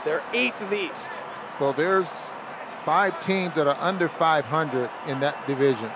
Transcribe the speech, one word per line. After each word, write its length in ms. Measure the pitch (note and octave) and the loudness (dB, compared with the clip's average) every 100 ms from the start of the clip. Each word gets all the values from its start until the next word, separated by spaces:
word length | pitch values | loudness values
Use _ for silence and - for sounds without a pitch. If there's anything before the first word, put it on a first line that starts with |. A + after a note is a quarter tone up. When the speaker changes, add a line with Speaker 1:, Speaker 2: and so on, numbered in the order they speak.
Speaker 1:
They're 200 | D3+ D3+ - | -2 -2 -2
eighth 260 | A#3+ - - | -2 -2 -2
in 80 | G#3 | -4
the 180 | G#3 F3 | -2 -2
East. 280 | - - - - - - - | -6 -10 -10 -10 -12 -12 -2
Speaker 2:
So 140 | C#3 | 0
there's 340 | C3+ E3+ F#3+ E3+ - - - - - - - - | 2 4 4 2 -6 -12 -12 -12 -12 -12 -8 2
five 360 | D#3+ G3 - | 4 4 0
teams 320 | - F#3+ F3+ D#3 | 0 0 0 2
that 120 | C#3+ | 2
are 100 | C#3 | 4
under 300 | D3+ F#3+ E3+ | 0 2 0
five 360 | - D#3+ D#3 A#2+ | 4 4 4 2
hundred 440 | D3+ D#3 B2+ A#2+ - - | 0 0 0 -2 -4 -6
in 120 | C3+ | 0
that 260 | C#3+ C#3+ - | 0 -2 -4
division. 460 | C#3 C#3 A#2+ A2 | 4 4 4 -2